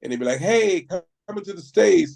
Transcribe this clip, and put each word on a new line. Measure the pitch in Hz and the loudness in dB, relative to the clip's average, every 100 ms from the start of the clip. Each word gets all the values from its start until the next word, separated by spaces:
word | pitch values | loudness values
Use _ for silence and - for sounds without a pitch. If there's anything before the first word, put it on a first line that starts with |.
and | - | -8
they | 123 | -6
be | 123 | -4
like, | 131 | -2
Hey, | 165 226 220 180 | 0 0 2 -2
come, | - 180 170 _ _ | -4 -10 -12 _ _
coming | 208 196 | -14 -12
to | |
the | 185 | -16
stage | 156 - 214 185 147 | -4 2 4 4 2